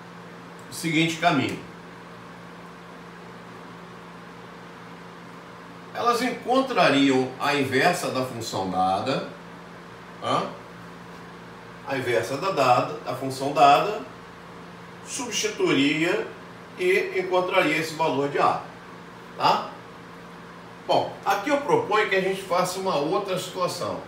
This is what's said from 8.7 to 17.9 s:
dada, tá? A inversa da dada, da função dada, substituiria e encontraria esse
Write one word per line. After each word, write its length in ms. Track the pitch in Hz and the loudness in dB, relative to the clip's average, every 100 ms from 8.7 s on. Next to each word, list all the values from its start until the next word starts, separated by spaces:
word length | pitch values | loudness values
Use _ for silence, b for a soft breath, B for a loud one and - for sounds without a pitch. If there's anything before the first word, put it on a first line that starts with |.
dada, 580 | 92 92 95 - - - - - - - - - - - - | 2 4 2 2 -2 -4 -10 -16 -16 -16 -16 -16 -16 -16 -8
tá? 280 | 113 139 - - - - - - - - - - - - - - - | -2 0 -2 -8 -14 -16 -16 -16 -16 -16 -16 -16 -16 -16 -16 -12 -4
A 100 | 135 | -2
inversa 400 | 123 120 - 147 | 2 2 2 0
da 140 | 196 | 0
dada, 440 | 143 127 - - - | 4 6 6 4 -4
da 100 | - | -6
função 380 | - 135 127 135 | -4 -4 -2 0
dada, 480 | 147 139 147 - 220 - - - - - - - - - - - | 8 10 10 6 -2 -6 -14 -16 -18 -16 -16 -16 -16 -16 -16 -10
substituiria 1200 | - 240 - 214 - 180 139 143 156 170 214 - - - - - - | -8 -4 0 0 2 4 6 4 4 2 2 -2 -8 -16 -16 -14 0
e 420 | 185 190 185 190 | 4 4 2 -2
encontraria 560 | 180 180 180 185 156 156 | 2 2 4 4 4 2
esse 180 | 160 | 0